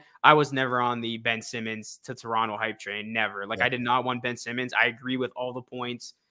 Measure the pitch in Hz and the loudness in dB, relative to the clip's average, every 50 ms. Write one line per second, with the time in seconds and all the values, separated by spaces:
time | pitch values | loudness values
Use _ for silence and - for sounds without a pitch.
0 | - _ _ - - 139 151 151 147 139 139 131 131 127 123 123 123 123 120 117 | -8 _ _ 6 10 10 10 10 8 4 2 0 0 2 2 2 2 0 0 -2
1 | 117 117 117 113 113 120 117 110 110 - - 117 110 110 110 110 104 - - - | -4 -4 -6 -2 -2 -2 -2 -2 -4 -8 -8 -6 -6 -6 -6 -8 -10 -14 -14 -14
2 | - - 127 - - 113 113 110 113 110 104 104 110 110 107 - - 101 101 104 | -12 -14 -14 -12 -6 -2 0 2 2 0 0 -2 -4 -4 -4 -8 -10 -8 -8 -8
3 | 107 110 110 113 107 101 101 101 101 101 113 104 120 127 127 123 120 120 123 127 | -6 -4 -2 0 0 0 -2 -6 -6 -6 -2 0 0 0 0 -2 0 0 0 2
4 | 123 127 123 120 123 123 120 120 - 120 120 123 127 123 - 107 117 123 117 120 | 2 0 -2 -2 -2 -4 -4 -4 -8 -6 -6 -6 -6 -2 0 2 2 2 0 -4
5 | 127 127 127 127 123 123 - - 127 127 123 127 123 _ - 127 123 120 131 120 | -6 -6 -2 -2 -2 -4 -4 -6 -8 -6 -8 -10 -12 _ -10 -8 -6 -6 -8 -10
6 | - - - _ _ _ | -12 -18 -18 _ _ _